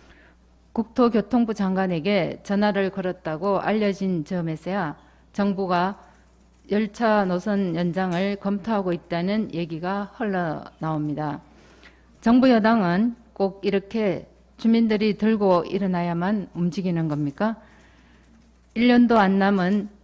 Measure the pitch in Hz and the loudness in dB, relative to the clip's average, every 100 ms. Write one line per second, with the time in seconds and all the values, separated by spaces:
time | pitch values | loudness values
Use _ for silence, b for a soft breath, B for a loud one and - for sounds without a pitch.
0 | b b b b _ _ _ 233 220 - | b b b b _ _ _ -6 -4 2
1 | 240 214 202 247 226 208 190 190 190 165 | 2 2 0 0 0 -2 -2 0 -2 -2
2 | 185 202 151 - - 202 208 196 190 196 | 0 0 -2 -6 -4 0 0 0 -2 -2
3 | 180 175 156 156 202 190 175 214 208 190 | -6 -6 -8 -4 -2 -2 0 0 0 -2
4 | 190 175 147 185 165 156 175 202 156 - | -2 -2 -4 -4 -4 -6 -6 -6 -6 -8
5 | b b b - 202 190 185 175 190 202 | b b b -4 -2 -2 -2 0 -2 -6
6 | b b b _ _ _ - 202 214 226 | b b b _ _ _ -4 -2 -2 -2
7 | 226 208 190 180 214 202 185 165 175 170 | 0 2 0 -2 -2 -2 -2 -2 -2 -2
8 | 185 175 202 196 202 202 214 208 185 170 | -2 -2 -2 -4 -4 -4 -2 -2 -2 -4
9 | - 170 185 214 202 165 160 160 180 202 | -4 -4 -2 -2 -4 -6 -6 -6 -6 -6
10 | 196 - 214 185 165 151 - - 160 156 | -8 -6 -4 -2 -2 -6 -10 -8 -4 -4
11 | 151 147 151 175 - b b b b b | -4 -4 -6 -8 -12 b b b b b
12 | b _ 226 247 262 226 220 233 175 180 | b _ 4 6 6 6 4 4 2 2
13 | 233 233 - - 196 190 196 196 196 220 | 0 -2 -10 -4 -4 -2 -2 -2 -2 -2
14 | 202 156 - _ _ - 226 226 226 214 | -2 -2 -8 _ _ -2 2 4 4 2
15 | 214 202 214 214 196 175 - 196 196 175 | 0 2 0 2 4 2 2 -2 -2 -2
16 | 175 170 185 214 180 165 175 190 180 165 | -2 -2 -2 -2 -4 -4 -2 -2 -2 -2
17 | 160 147 143 - 214 214 b b b b | -2 -2 -4 -2 -4 -4 b b b b
18 | b b b b _ _ _ 220 247 240 | b b b b _ _ _ 0 4 6
19 | 233 226 190 196 196 196 180 208 202 - | 6 4 4 4 2 2 2 0 -4 -14